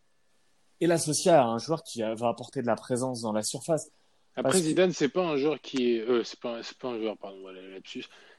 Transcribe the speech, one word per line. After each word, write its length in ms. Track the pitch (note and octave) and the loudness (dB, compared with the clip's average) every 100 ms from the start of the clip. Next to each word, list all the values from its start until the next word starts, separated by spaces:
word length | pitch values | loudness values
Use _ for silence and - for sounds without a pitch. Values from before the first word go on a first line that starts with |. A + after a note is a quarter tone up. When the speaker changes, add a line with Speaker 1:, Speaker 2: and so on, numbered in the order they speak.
| _ _ _ _ _ _ _ _ | _ _ _ _ _ _ _ _
Speaker 1:
et 60 | E3+ | 2
l'associer 440 | E3+ D#3 C#3+ - | 2 0 2 6
à 140 | D#3+ A#2+ | 8 6
un 120 | A#2 | 2
joueur 260 | A2+ D#3 | -2 -4
qui, 200 | - A#2+ | -4 -4
euh, 100 | A2 A2 | -4 0
va 140 | A#2 | -2
apporter 320 | A#2 B2+ C#3 | -2 -6 -6
de 60 | A#2+ | 0
la 80 | G#2+ | -2
présence 460 | - B2 C3 B2 | 0 -2 -2 -4
dans 120 | A2+ | -2
la 80 | G#2+ | -2
surface. 460 | G#2+ C#3 - D#3 - _ _ _ _ - | -2 -6 -2 -2 -2 _ _ _ _ -2
Speaker 2:
Après, 160 | C3 | 2
Speaker 1:
Parce 100 | F#3 | 2
que 60 | D#3+ | 2
Speaker 2:
Zidane, 240 | D3+ F#3 | 4 2
c'est 160 | D#3+ D3 | 4 0
pas 160 | F#3 F3 | 0 0
un 120 | D3 | 2
joueur 220 | D3 C#3 | 0 -2
qui 340 | - C3+ A#2+ A#2 | -4 -2 0 0
est, 40 | |
euh, 220 | A2 B2 | 2 0
c'est 160 | G#2 - | 0 -6
pas, 220 | B2 A#2 | -8 -8
c'est 140 | G#2+ - | -10 -10
pas 120 | C3 | -8
un 100 | A#2 | -4
joueur, 180 | A2 G2 | -4 -6
pardon, 200 | G2+ G2 | -12 -14
voilà, 180 | F#2 F#2 F#2+ | -16 -16 -16
lapsus. 320 | F#2+ - B2 - - - | -16 -14 -12 -14 -18 -20